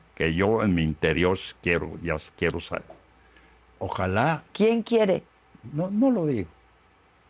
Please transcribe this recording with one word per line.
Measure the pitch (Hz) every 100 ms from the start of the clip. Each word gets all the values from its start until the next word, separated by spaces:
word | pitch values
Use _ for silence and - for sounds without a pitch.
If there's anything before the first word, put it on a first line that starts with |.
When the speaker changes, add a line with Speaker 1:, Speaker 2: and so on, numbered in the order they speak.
| -
Speaker 1:
que | - 80 82
yo | 101 110
en | 107
mi | 85
interior | 78 78 80 80 90 95 - -
quiero, | 87 85 80 82
ya | 82 76 - -
quiero | 82 82
saber. | - 85 - - _ _ _ - - _ _ _
Ojalá. | 98 - 92 98 147 156 -
Speaker 2:
¿Quién | - 214 233
quiere? | 214 233 - 180 - _ _ - 113
Speaker 1:
No, | 147 185
no | 208 269
lo | 226 156
digo. | 117 85 - _ _ _ _ _ _